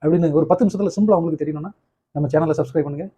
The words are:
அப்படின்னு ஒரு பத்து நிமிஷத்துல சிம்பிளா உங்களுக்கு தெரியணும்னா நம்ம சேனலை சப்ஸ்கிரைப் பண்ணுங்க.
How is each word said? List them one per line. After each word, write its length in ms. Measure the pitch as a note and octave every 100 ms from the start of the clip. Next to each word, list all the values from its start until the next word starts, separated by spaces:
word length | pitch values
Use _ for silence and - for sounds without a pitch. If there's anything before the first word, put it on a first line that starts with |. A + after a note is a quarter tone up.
அப்படின்னு 300 | D3+ E3+ E3
ஒரு 160 | D3 F3
பத்து 180 | F#3 G#3+
நிமிஷத்துல 240 | G3 G3 -
சிம்பிளா 220 | G#3+ F#3
உங்களுக்கு 260 | E3 D#3 D3+
தெரியணும்னா 260 | D3+ F3 - _ _ _
நம்ம 180 | D3 C#3+
சேனலை 260 | D3+ D#3+ D#3
சப்ஸ்கிரைப் 280 | C#3 E3
பண்ணுங்க. 260 | C#3+ C#3+ F#3+